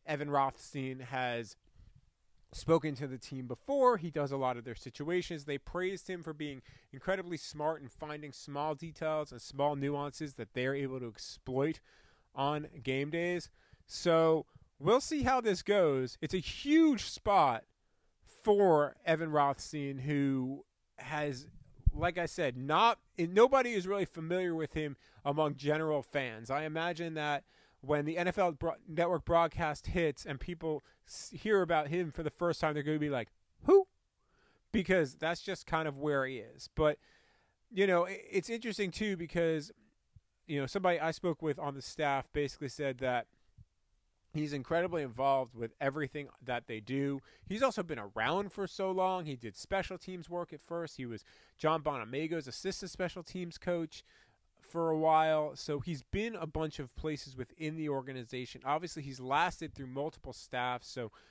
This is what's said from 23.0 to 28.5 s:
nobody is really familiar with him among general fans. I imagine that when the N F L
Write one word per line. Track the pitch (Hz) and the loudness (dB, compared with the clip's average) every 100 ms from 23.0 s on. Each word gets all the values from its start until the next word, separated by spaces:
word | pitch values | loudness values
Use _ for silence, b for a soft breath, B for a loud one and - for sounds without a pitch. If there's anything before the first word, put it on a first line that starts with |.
| _ - | _ -4
nobody | 165 190 247 269 247 | 0 6 8 6 2
is | 214 180 | 0 -2
really | 202 185 | -2 -2
familiar | 165 160 180 180 165 | -4 -2 0 0 -2
with | 151 | -4
him | 160 151 139 b b 139 | -4 -6 -6 b b -2
among | 147 151 135 | 2 2 0
general | 143 156 156 151 | 0 0 2 0
fans. | 120 143 127 113 113 | 0 -2 -4 -6 -4
I | 139 | -4
imagine | 156 160 170 165 170 156 | -2 -2 -2 -2 -4 -2
that | 147 143 - b b b | 0 -2 -4 b b b
when | 135 147 147 | 0 0 2
the | 165 | 0
N | 175 | 0
F | 202 | 2
L | 180 | 2